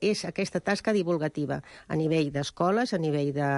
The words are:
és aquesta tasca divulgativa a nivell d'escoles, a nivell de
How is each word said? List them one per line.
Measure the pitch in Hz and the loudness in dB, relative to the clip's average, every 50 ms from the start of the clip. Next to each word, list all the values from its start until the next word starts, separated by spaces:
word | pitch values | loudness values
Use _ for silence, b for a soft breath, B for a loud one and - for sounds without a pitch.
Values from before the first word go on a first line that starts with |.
és | - 202 214 - - | 0 0 0 0 -2
aquesta | 156 - - 196 - - 180 - | -6 -4 -4 -4 -2 -2 -2 0
tasca | - 202 196 - 220 220 | 0 -2 0 0 2 2
divulgativa | 208 175 170 175 160 151 156 - - 147 135 139 143 - B B B B B | 2 2 2 0 0 0 -2 -2 -2 -4 -4 -4 -6 -8 B B B B B
a | 156 156 | -2 0
nivell | 160 156 160 160 156 143 | 2 2 4 2 2 2
d'escoles, | - 139 143 - - - 175 180 196 226 247 247 - | 0 -2 -4 -4 -2 0 2 2 2 2 0 0 0
a | 180 160 | 0 0
nivell | 156 147 147 143 143 139 | 0 0 2 0 0 0
de | 143 143 143 139 | 0 0 2 2